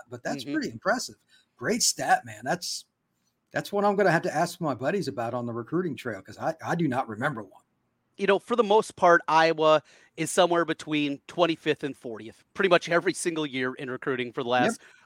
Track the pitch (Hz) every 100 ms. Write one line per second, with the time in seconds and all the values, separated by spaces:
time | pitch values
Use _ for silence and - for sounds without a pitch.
0 | - 120 - 143 127 302 202 113 185 240
1 | - 107 _ _ _ - 127 233 - -
2 | 139 190 - - 131 175 - - - _
3 | _ _ _ _ _ - 156 202 202 202
4 | 190 165 160 143 170 - 160 117 127 202
5 | 139 123 117 123 120 117 117 165 180 -
6 | 123 101 - 104 135 - 117 165 156 123
7 | 117 104 143 139 98 - _ _ _ _
8 | _ - 196 196 - 240 208 214 - -
9 | 180 170 - 160 165 156 156 156 - -
10 | _ - 156 - 175 170 160 160 - 151
11 | 147 139 - - 165 160 160 151 139 135
12 | 127 107 110 - _ - 196 170 - 170
13 | 175 - 180 160 151 131 127 131 135 127
14 | - 127 123 147 120 123 123 123 - _